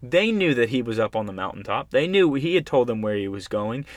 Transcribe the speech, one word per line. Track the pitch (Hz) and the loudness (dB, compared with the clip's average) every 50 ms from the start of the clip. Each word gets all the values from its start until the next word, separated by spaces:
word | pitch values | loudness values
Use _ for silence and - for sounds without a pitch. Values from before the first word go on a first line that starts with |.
| - | -6
They | 123 139 175 208 226 | 0 2 2 4 2
knew | 226 208 190 170 143 | 2 2 2 2 2
that | 120 117 113 | 2 2 2
he | 127 131 | 0 -2
was | 117 117 110 110 | -2 -2 0 0
up | 110 104 - | 0 0 -2
on | 110 107 | -4 -4
the | 104 | -4
mountaintop. | 95 92 95 95 - - 98 - 101 120 147 - | -6 -6 -6 -6 -6 -8 -6 -4 -4 -4 -4 -2
They | - 127 147 | 0 0 0
knew | 180 185 196 185 160 139 | 2 4 4 4 4 4
he | 139 135 170 175 | 2 0 0 0
had | 185 156 | 0 0
told | - - 135 123 120 | 2 2 2 2 2
them | 113 110 | 0 -2
where | 107 107 107 | -2 -2 -2
he | 104 98 98 | -2 -2 -4
was | 98 101 92 - | -6 -8 -6 -4
going, | - 107 104 110 117 135 143 - - | -4 -4 -2 -4 -6 -8 -10 -12 -16